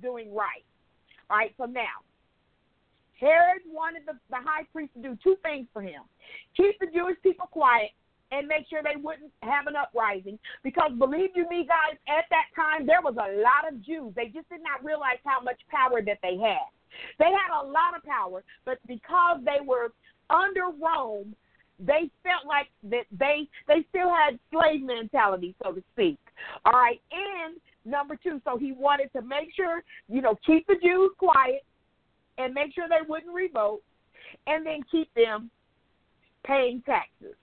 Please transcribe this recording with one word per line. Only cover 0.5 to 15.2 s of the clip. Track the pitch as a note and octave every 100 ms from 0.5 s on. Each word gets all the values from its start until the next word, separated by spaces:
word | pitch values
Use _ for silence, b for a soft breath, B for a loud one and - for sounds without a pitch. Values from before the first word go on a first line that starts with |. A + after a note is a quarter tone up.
| A#2+ _ _ _ _ _ b -
All | G#3
right, | G#3+ -
so |
now, | A#3+ B3 G3+ G#2 _ _ _ _ _ _ _ _ _ _ _ -
Herod | C#4 E4 F4 F#4 E4+
wanted | D#4 E4 E4 D4
the, | B3+ -
the | B3+
high | B3 - -
priest | D#4+ D4 A#3+
to |
do | C4 A3+
two | F#4+ F#4+
things | D#4+ C#4+ A#3+
for | G#3+
him. | F#3+ C#3+ - _ B B B -
Keep | G4+ G4+
the | F4
Jewish | E4+ F4+ F4
people | F#4+ F4 F4+
quiet | D#4+ C4+ A#3+ G#3+ _ _ _ -
and | C#4 D4
make | D#4 -
sure | D#4
they | D4 D4
wouldn't | D4+ D4+ D4+ -
have | A3 C#4 C#4+
an | D4
uprising. | C#4 A#3 G#3+ G3 G3 G#3+ B B
Because | C4+ F4 D#4 A#3
believe | C4 D#4 F#4+ F#4
you | E4+
me, | F4 C4+
guys, | E4 D#4 D4 -
at | D#4 E4
that | D#4+ D#4 -
time, | D#4 D#4 C4+
there | F4
was | D#4 A#3
a | G3 G3+
lot | A#3 C#4+ D#4+
of | B3+ A#3
Jews. | D#4+ A#3+ F#3+
They | A#3
just | D4+ -
did | F4
not | D#4+ C4+
realize | D4 D4+ C4+ B3